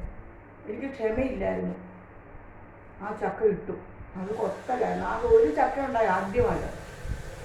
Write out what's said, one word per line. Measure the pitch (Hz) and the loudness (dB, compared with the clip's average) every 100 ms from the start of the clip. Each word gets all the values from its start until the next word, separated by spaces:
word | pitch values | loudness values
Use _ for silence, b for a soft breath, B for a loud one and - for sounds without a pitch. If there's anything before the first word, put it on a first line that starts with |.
| - - - - - - - | -8 -10 -14 -16 -20 -14 -10
എനിക്ക് | 233 269 - | -6 -6 0
ക്ഷമയില്ലായിരുന്നു. | 220 233 269 196 190 185 180 - - - - - - - - - - - - - | 0 2 0 0 0 0 -2 -4 -10 -16 -18 -18 -16 -18 -16 -18 -18 -18 -18 -10
ആ | 202 220 | -8 -2
ചക്ക | 196 - 214 180 | -2 4 4 4
ഇട്ടു, | - 175 - - - 190 | -2 -8 -8 -14 -12 -8
അത് | 190 226 | -6 -2
കൊത്തലായിരുന്നു. | 196 - - 254 - 180 - | -2 -2 -2 0 2 0 0
ആകെ | - 466 453 | 0 8 8
ഒരു | 453 311 | 8 6
ചക്ക | 262 277 262 | 2 2 0
ഉണ്ടായി | 233 208 185 | 2 4 4
ആദ്യമായിട്ട്, | 196 240 240 175 - - - - - - - - | 2 4 4 2 -2 -6 -12 -8 -6 -6 -8 -10